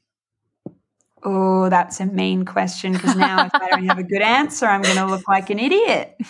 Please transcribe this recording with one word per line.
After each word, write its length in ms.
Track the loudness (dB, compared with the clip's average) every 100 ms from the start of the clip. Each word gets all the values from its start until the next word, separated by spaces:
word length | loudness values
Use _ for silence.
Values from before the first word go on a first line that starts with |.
| _ _ _ _ _ _ -20 -20 _ _ _ _
Oh, 440 | -4 0 2 2 2
that's 300 | 2 0 -4
a 60 | -4
mean 400 | -2 -2 -2 -2
question, 520 | -2 -4 -6 -4 -2
'cause 180 | 0 2
now 300 | 2 2 0
if 60 | 0
I 140 | 0
don't 160 | 0 0
have 100 | -2
a 60 |
good 180 | -2 0
answer, 440 | 2 2 0 -2 0
I'm 160 | 2
gonna 260 | 2 0 0
look 200 | -4 0
like 220 | 0 0
an 100 | -2
idiot. 560 | 0 2 2 0 -4 -12